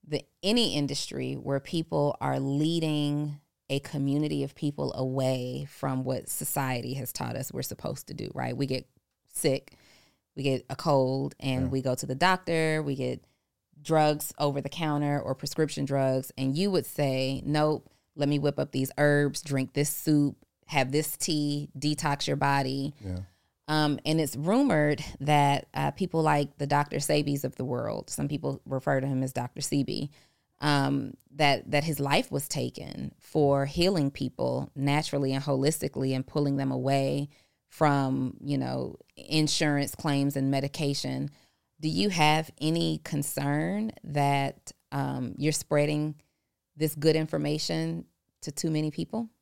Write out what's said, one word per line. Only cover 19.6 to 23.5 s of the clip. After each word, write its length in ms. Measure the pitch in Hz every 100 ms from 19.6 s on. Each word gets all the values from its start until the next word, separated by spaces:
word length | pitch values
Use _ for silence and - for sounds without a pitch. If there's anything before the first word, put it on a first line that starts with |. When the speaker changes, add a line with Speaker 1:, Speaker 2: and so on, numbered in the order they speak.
| 131
Speaker 1:
this 160 | 151 147
soup, 460 | - - 151 143 - _ _ -
have 240 | 147 131
this 240 | 147 156 -
tea, 520 | - 151 147 147 147 139
detox 480 | 147 147 151 143 -
your 80 | 143
body." 560 | 143 139 131 139 139 -
Speaker 2:
Yeah. 160 | 101 90 98 _ _